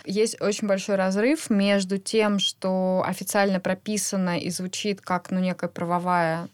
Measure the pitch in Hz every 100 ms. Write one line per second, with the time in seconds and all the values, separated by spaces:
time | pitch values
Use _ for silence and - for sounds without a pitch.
0 | - 196 226 - 202 208 208 190 190 196
1 | 185 196 240 311 - 202 202 202 190 196
2 | - 220 214 202 196 - 190 185 185 185
3 | - 190 190 208 202 190 185 190 - 208
4 | - 196 180 175 - 175 185 - 208 196
5 | - 180 - 185 185 180 175 - 170 175
6 | 180 175 165 165 175